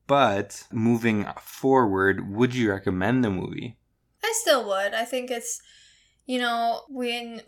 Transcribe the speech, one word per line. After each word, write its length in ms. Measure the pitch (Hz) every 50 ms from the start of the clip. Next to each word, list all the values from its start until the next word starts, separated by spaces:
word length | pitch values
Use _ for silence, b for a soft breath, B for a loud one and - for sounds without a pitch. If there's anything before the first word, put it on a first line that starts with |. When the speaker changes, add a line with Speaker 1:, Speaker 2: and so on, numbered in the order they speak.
| _
Speaker 1:
But 560 | - 139 143 131 110 98 101 104 - - - - -
moving 540 | - 113 110 117 120 113 117 113 110 104 95 - - -
forward, 880 | - - - - 139 135 135 131 117 101 95 95 95 98 92 95 92 98
would 240 | 98 113 123 123 127
you 140 | 127 113 104
recommend 540 | 95 95 - 98 92 92 95 110 127 131 120
the 80 | 104
movie? 480 | 95 90 - - - - - 117 - _ _ _ _ _ _ _ _ - -
Speaker 2:
I 80 | 453 440 -
still 240 | - 339 285 247 214
would. 260 | 202 190 190 202 202 220
I 100 | 220 233
think 260 | - 269 254 247 254
it's, 320 | 240 233 233 - - - b b b b b b b b b b b b b
you 140 | - 254 247
know, 440 | 247 233 233 233 233 233 226 - -
when, 540 | - 262 247 247 240 240 240 240 233 226 214 -